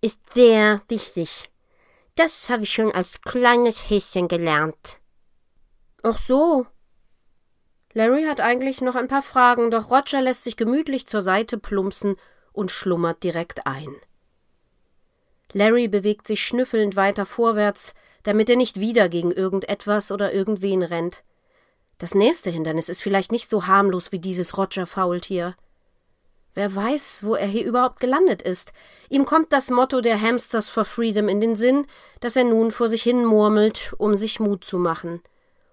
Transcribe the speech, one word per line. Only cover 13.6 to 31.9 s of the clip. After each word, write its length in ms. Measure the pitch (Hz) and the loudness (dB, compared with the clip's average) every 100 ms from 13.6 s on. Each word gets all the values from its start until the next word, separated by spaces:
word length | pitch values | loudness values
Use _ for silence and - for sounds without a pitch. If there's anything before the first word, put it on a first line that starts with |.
| 139 | -8
ein. 280 | 135 147 143 _ _ _ _ _ _ _ _ _ _ _ _ _ _ _ | -8 -12 -16 _ _ _ _ _ _ _ _ _ _ _ _ _ _ _
Larry 360 | 196 214 240 233 | 0 2 4 2
bewegt 380 | 202 202 208 - | 0 0 -4 -4
sich 160 | 214 | -6
schnüffelnd 540 | - 240 254 220 208 190 | -2 -2 -2 0 0 2
weiter 280 | 196 202 | 0 0
vorwärts, 680 | 190 - 233 214 208 202 - - _ _ | -6 0 0 2 0 -2 -12 -14 _ _
damit 260 | 214 214 220 | -2 2 4
er 60 | 240 | 4
nicht 220 | 240 190 | 2 -2
wieder 300 | 220 233 180 | 0 2 2
gegen 220 | 170 170 | 2 -2
irgendetwas 800 | 185 190 190 - 202 208 208 - | -2 -2 -4 -4 -6 -2 -2 -2
oder 220 | 196 202 | -4 -2
irgendwen 500 | 196 196 202 196 185 | -2 -2 -2 0 0
rennt. 400 | 170 170 175 - _ _ _ _ _ _ _ - | -2 -4 -6 -8 _ _ _ _ _ _ _ -14
Das 160 | 175 | -2
nächste 360 | 196 233 339 185 | 2 2 2 -4
Hindernis 380 | 165 160 160 165 | -4 -4 -4 -6
ist 140 | 180 | -6
vielleicht 280 | 208 196 - | -2 -2 0
nicht 180 | 233 - | -6 -2
so 180 | 208 180 | -2 2
harmlos 440 | 196 196 180 - | 4 4 0 -6
wie 100 | 185 | -8
dieses 360 | 185 180 170 - | -6 -4 -4 -4
Roger-Faultier. 960 | 190 190 180 190 180 175 - 180 175 - _ _ _ _ _ _ _ _ _ | -4 -4 -6 -2 -2 -2 -4 -4 -6 -10 _ _ _ _ _ _ _ _ _
Wer 200 | - 202 | -6 -4
weiß, 500 | 190 226 285 - - | -2 -2 -4 -6 -8
wo 100 | 208 | -4
er 120 | 226 202 | -2 -2
hier 180 | 214 | -2
überhaupt 360 | - 247 254 - | -2 0 0 -2
gelandet 420 | 254 285 370 190 | -2 2 2 2
ist. 300 | - 185 - - - - - | -4 -6 -8 -18 -20 -20 -4
Ihm 160 | 277 | 0
kommt 280 | 269 320 311 | 2 2 2
das 180 | 277 269 | 0 0
Motto 300 | 247 254 262 | 0 2 0
der 200 | 233 208 | 0 0
Hamsters 480 | 220 240 - 226 - | 0 -2 -2 -6 -4
for 160 | - | -4
Freedom 440 | 202 - 226 208 208 | -4 -2 -2 0 0
in 120 | 202 | 0
den 160 | 226 214 | 0 2
Sinn, 300 | 240 277 285 | 2 2 -2